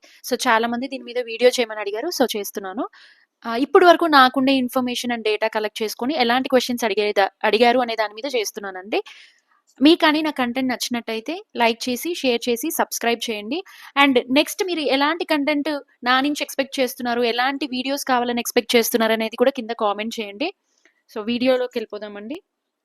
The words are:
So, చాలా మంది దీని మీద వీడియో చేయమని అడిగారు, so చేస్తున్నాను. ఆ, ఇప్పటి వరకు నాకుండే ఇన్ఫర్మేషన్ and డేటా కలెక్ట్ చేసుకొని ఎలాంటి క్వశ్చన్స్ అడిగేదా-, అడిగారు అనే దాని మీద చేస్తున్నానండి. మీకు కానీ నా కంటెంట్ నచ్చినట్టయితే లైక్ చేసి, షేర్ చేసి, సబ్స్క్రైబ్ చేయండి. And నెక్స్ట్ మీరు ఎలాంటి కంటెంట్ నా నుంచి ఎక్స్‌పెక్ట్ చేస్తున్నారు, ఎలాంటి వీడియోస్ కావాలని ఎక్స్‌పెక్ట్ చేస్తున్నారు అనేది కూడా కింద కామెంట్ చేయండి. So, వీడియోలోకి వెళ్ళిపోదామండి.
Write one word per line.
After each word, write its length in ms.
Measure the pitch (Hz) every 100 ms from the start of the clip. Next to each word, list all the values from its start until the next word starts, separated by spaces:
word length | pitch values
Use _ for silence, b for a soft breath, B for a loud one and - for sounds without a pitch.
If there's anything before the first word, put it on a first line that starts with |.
| b b
So, 100 | - 240
చాలా 280 | 254 220 233
మంది 200 | 240 269
దీని 180 | 262 240
మీద 120 | 233
వీడియో 260 | 233 226 247
చేయమని 320 | 254 220 214
అడిగారు, 280 | 202 214 311
so 160 | 349 233
చేస్తున్నాను. 560 | 214 196 208 190 202 381 b b b b _
ఆ, 60 | 233 233
ఇప్పటి 280 | 285 392 349
వరకు 200 | 330 339
నాకుండే 440 | 285 254 269 262 269
ఇన్ఫర్మేషన్ 560 | 247 262 247 240 240
and 120 | 233
డేటా 240 | 214 214 220
కలెక్ట్ 320 | 220 214 -
చేసుకొని 340 | 214 - 247 311
ఎలాంటి 300 | 233 254 262
క్వశ్చన్స్ 340 | 254 - 240
అడిగేదా-, 460 | 226 196 208 202 190 -
అడిగారు 380 | 214 214 240 247
అనే 160 | 233 226
దాని 180 | 208
మీద 140 | 214 277
చేస్తున్నానండి. 680 | 254 202 - 196 185 196 320 - b b b b b _ -
మీకు 180 | 285 339
కానీ 220 | 320 302
నా 120 | 311
కంటెంట్ 380 | 294 240 247 254
నచ్చినట్టయితే 640 | 233 - 233 233 220 220 359 - 233
లైక్ 220 | 233 226
చేసి, 300 | 254 247 330
షేర్ 280 | 349 262 233
చేసి, 260 | - 233 320
సబ్స్క్రైబ్ 480 | 320 - - 233 233
చేయండి. 360 | - 208 208 320 B B B 277
And 200 | 285 247 247
నెక్స్ట్ 320 | 269 320 -
మీరు 180 | 359 339 277
ఎలాంటి 360 | 269 285 330 359
కంటెంట్ 440 | 302 277 294 311 285 - _
నా 120 | 247 262
నుంచి 220 | 285 294
ఎక్స్‌పెక్ట్ 340 | - - 269 -
చేస్తున్నారు, 460 | 247 - 247 240 240
ఎలాంటి 400 | 240 262 277 294
వీడియోస్ 360 | 254 262 277 -
కావాలని 360 | 247 247 240
ఎక్స్‌పెక్ట్ 300 | - 254 -
చేస్తున్నారు 420 | 240 220 220 220
అనేది 240 | 220 220 226
కూడా 160 | 254
కింద 200 | 269 220 233
కామెంట్ 380 | 214 202 226 233
చేయండి. 340 | 202 202 320 - _ _ _ _ _
So, 100 | 233
వీడియోలోకి 500 | 208 240 254 254 240
వెళ్ళిపోదామండి. 640 | 240 214 208 214 202 214 339 - _ _ _